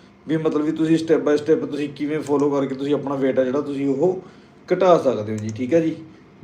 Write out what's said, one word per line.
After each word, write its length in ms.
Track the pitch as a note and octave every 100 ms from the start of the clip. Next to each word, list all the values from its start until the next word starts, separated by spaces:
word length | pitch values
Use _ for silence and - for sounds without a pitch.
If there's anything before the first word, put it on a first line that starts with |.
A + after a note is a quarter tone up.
| - - -
ਵੀ 80 | D#3
ਮਤਲਬ 280 | D#3 D3
ਵੀ 80 | D3+
ਤੁਸੀਂ 260 | D#3+ D#3+ D#3+
step 260 | - D#3
by 120 | D3+ D3
step 300 | D#3+ D#3 C3+
ਤੁਸੀਂ 220 | C#3 D3
ਕਿਵੇਂ 320 | C#3 D3 D3+
ਫਾਲੋ 300 | C3 C#3+ C#3+
ਕਰਕੇ 240 | C#3 C3+
ਤੁਸੀਂ 200 | C3 C#3
ਆਪਣਾ 200 | C#3 C3+
weight 260 | C#3 C3 A#2+
ਆ 40 |
ਜਿਹੜਾ 160 | B2+ C#3
ਤੁਸੀਂ 280 | C#3+ C#3 C#3
ਉਹ 320 | C3 F3+ F#3 - - - - -
ਘਟਾ 220 | F3+ F#3 E3
ਸਕਦੇ 340 | C3 G#2+ G#2
ਹੋ 40 | A2
ਜੀ, 140 | A2 A2+
ਠੀਕ 180 | B2+
ਹੈ 60 | E3
ਜੀ। 160 | D#3+ - - - - -